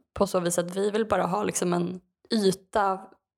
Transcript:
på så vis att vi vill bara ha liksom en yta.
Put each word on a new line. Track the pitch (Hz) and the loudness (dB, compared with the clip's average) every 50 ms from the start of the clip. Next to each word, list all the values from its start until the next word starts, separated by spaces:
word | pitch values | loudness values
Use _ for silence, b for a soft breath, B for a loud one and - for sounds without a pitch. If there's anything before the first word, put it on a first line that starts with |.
| _ _ _ | _ _ _
på | - 202 | -2 0
så | 196 - 185 | 2 2 0
vis | 170 175 175 - | 0 2 0 0
att | 175 175 180 | -2 -2 -4
vi | 190 196 214 | -2 -2 0
vill | 196 220 226 | 0 -2 0
bara | 220 196 185 175 | 2 0 0 2
ha | 175 175 202 | 0 -2 -2
liksom | - 190 175 - 185 180 | -2 -2 -2 -2 -2 0
en | 175 175 175 180 180 185 - _ _ _ _ _ | 0 0 -2 -4 -6 -10 -14 _ _ _ _ _
yta. | 233 220 202 190 185 - - _ - 220 196 196 190 190 208 - - _ _ _ _ | -2 2 2 2 2 0 -6 _ 0 0 2 2 0 -2 -6 -16 -20 _ _ _ _